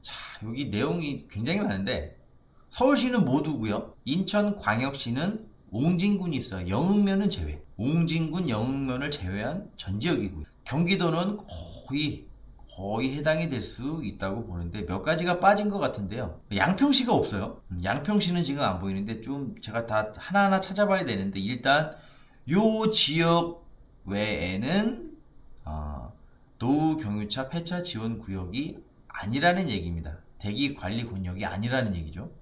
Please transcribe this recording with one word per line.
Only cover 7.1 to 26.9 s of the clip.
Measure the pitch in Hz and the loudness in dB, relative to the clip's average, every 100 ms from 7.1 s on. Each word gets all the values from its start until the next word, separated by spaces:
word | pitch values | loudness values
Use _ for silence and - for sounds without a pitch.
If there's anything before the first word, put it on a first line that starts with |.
| 196 208 | 4 2
제외. | - 78 73 - - | -2 -6 -8 -12 -4
옹진군, | 120 165 165 165 160 165 170 | 0 2 2 2 0 -2 0
영흥면을 | 107 123 139 135 127 147 | 0 0 -2 -2 -2 -4
제외한 | - 90 98 117 175 - - | -4 -4 -4 -2 -4 -8 -12
전 | - 101 | -6 -2
지역이고요. | 156 143 101 80 76 _ | 0 0 -2 -6 -12 _
경기도는 | - 139 175 190 170 160 196 208 | -4 0 2 4 2 2 0 -2
거의, | - - - - - 139 151 - - - - - - | -10 -14 -12 -14 -6 -2 -2 -4 -12 -20 -20 -20 -18
거의 | - 98 107 131 143 | -10 -4 -2 -2 0
해당이 | 147 160 165 | 0 2 0
될 | 98 | -2
수 | - - 131 160 | -6 -6 -6 -4
있다고 | 113 - 95 107 107 | -6 -4 -4 -4 -6
보는데 | 87 85 104 - | -6 -6 -6 -4
몇 | 95 | -2
가지가 | 151 160 175 175 | 0 0 2 4
빠진 | 190 208 208 | 6 6 2
것 | 196 | 0
같은데요. | 135 - 98 117 101 - - | -2 -2 -6 -4 -6 -10 -6
양평시가 | 98 107 190 285 269 240 | 2 2 6 6 6 4
없어요. | 175 107 95 101 - - | 4 2 -2 -4 -8 -10
음, | 87 | -4
양평시는 | 90 117 147 208 175 175 | -2 -2 2 2 4 0
지금 | 165 143 | 0 2
안 | 123 90 | 0 0
보이는데 | 98 98 104 110 | -2 -2 -4 -6
좀 | 135 139 131 - | -6 -6 -6 -8
제가 | - 110 117 | -6 -6 0
다 | 107 107 - | 0 0 -6
하나하나 | - 196 196 190 | 0 4 6 4
찾아봐야 | - 190 202 190 | 2 2 4 4
되는데 | 175 101 98 98 | 2 0 -2 -2
일단 | 98 127 135 147 156 - - - - - - | -2 0 4 4 4 -6 -20 -20 -20 -16 2
요 | 175 220 220 220 | 4 4 4 2
지역 | - 139 160 170 170 170 - - - - - | 4 2 4 6 4 2 -6 -16 -20 -20 -16
외에는, | 95 101 107 85 87 95 127 190 220 - - - - - - - | -4 -2 0 0 -2 -2 0 2 2 -2 -10 -16 -20 -20 -20 -16
어, | 78 78 76 71 60 - - - - - | -8 -6 -6 -8 -12 -16 -20 -20 -20 -4
노후 | 120 147 160 | 2 4 4